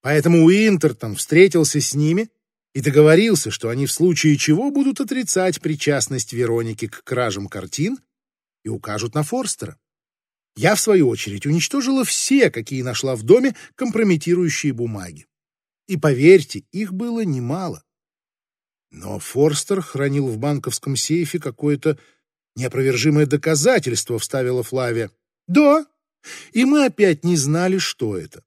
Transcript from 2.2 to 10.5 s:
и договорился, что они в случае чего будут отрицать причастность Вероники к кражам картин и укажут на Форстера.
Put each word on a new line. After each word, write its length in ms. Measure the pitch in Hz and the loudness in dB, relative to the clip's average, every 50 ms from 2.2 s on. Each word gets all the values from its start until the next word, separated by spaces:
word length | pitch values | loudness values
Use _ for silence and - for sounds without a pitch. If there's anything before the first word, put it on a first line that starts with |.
| 226 220 _ _ _ _ _ _ _ _ _ | -2 -6 _ _ _ _ _ _ _ _ _
и 60 | 135 | -4
договорился, 680 | 113 147 131 147 151 151 156 180 214 233 202 156 - 110 | -4 2 4 6 8 8 8 6 6 4 2 0 -2 -6
что 180 | - - - 113 | -8 -6 -6 -6
они 180 | 117 131 139 | -4 -4 -4
в 60 | 123 | -4
случае 440 | - - 165 185 165 - - 156 147 | 0 2 2 2 2 4 4 2 2
чего 340 | 139 - - 151 180 254 285 | 4 2 2 2 2 2 0
будут 300 | 285 285 277 269 233 - | 0 0 0 0 0 -2
отрицать 600 | 269 214 269 262 240 - - 190 185 185 165 - | -6 -4 -4 -6 -4 -2 -2 0 0 0 -2 -2
причастность 720 | - 156 156 143 - 147 143 131 113 - 139 127 113 - | -4 -6 -6 -2 0 0 0 0 -2 -4 -6 -8 -8 -8
Вероники 560 | - 117 120 113 117 117 117 113 110 - 117 110 | -4 -4 -2 -2 -2 -2 -4 -6 -8 -8 -10 -12
к 160 | - - _ | -12 -18 _
кражам 420 | - 123 123 123 113 92 101 101 95 | -6 -4 -4 -2 -4 -4 -8 -10 -10
картин 500 | - 101 92 - - - 151 214 269 - _ _ _ _ _ _ _ _ _ _ _ _ _ | -12 -12 -12 -10 -6 -4 -4 -4 -4 -8 _ _ _ _ _ _ _ _ _ _ _ _ _
и 40 | 110 | -12
укажут 460 | 107 - - 107 104 107 113 113 - | -12 -12 -10 -10 -8 -8 -8 -6 -4
на 80 | 151 | -4
Форстера. 560 | 151 - 233 254 254 196 - - - 85 76 _ _ _ _ _ _ _ _ _ _ _ _ _ _ _ | -4 -2 -4 -6 -4 -6 -8 -10 -12 -16 -16 _ _ _ _ _ _ _ _ _ _ _ _ _ _ _